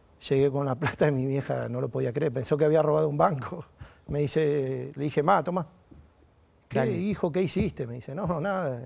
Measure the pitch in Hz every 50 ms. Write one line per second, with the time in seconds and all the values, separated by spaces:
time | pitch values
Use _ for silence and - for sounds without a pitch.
0 | _ _ _ _ - - 139 135 139 143 131 143 143 139 127 123 160 120 - -
1 | 165 151 143 131 131 135 135 139 127 - 135 127 120 117 120 127 135 120 117 131
2 | 135 127 113 139 160 151 120 131 117 - 151 147 156 151 156 160 151 151 151 156
3 | 156 151 147 147 160 202 165 131 123 - 180 170 - - _ - - - - _
4 | - - 143 147 147 135 - 156 160 147 147 147 135 131 135 127 127 139 151 135
5 | 143 151 - 151 143 170 202 175 143 180 175 185 160 - - _ _ _ - -
6 | - _ _ _ _ _ _ _ _ _ _ _ _ - - - 131 226 190 170
7 | 185 208 190 - - 175 139 180 190 147 - 185 220 170 - - 135 117 120 123
8 | - - 135 165 202 165 175 151 160 202 190 190 175 139 127 120 123